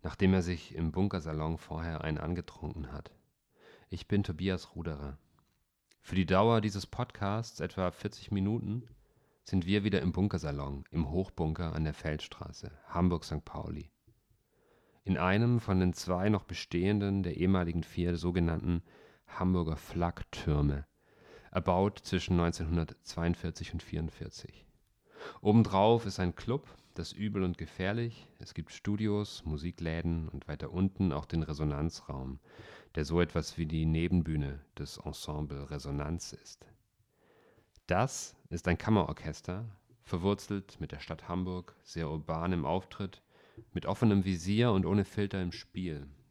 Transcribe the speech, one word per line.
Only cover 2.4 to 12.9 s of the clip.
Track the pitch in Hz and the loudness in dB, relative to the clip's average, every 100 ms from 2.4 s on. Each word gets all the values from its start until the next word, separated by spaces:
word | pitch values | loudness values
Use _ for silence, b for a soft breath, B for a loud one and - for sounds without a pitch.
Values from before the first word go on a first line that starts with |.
| - - - - 71 | -6 -10 -10 -8 -10
hat. | 71 - - _ _ _ B B B B | -10 -14 -20 _ _ _ B B B B
Ich | 92 - | -12 0
bin | 101 | 0
Tobias | 98 80 92 92 - - | 2 -2 -2 -2 -4 -8
Ruderer. | 82 73 71 71 _ _ _ _ _ _ _ _ | -6 -6 -8 -12 _ _ _ _ _ _ _ _
Für | - 90 | -4 0
die | 87 | 4
Dauer | 92 110 117 | 6 6 4
dieses | 107 101 92 | 2 -2 -8
Podcasts, | - 123 - 101 104 117 - | -8 -8 -4 -4 -2 -6 -6
etwa | 87 - 92 | -6 -2 -2
vierzig | - 101 - - | -2 -8 -8 -4
Minuten, | 101 98 113 - 113 120 b b b b b | 0 2 0 -2 -6 -6 b b b b b
sind | - 98 85 | -2 0 2
wir | 104 | 2
wieder | 101 98 | 4 2
im | 90 | 0
Bunkersalon, | 87 101 87 76 71 69 69 - | 2 0 0 -2 -4 -4 -6 -6
im | 80 71 | -2 0
Hochbunker | 85 95 - 80 80 85 | 0 -2 -2 -2 0 -4
an | 80 | 0
der | 78 73 | -2 -2
Feldstraße, | 80 76 - - 71 - - - | -4 -4 -6 -14 -14 -14 -16 -16
Hamburg | - | -8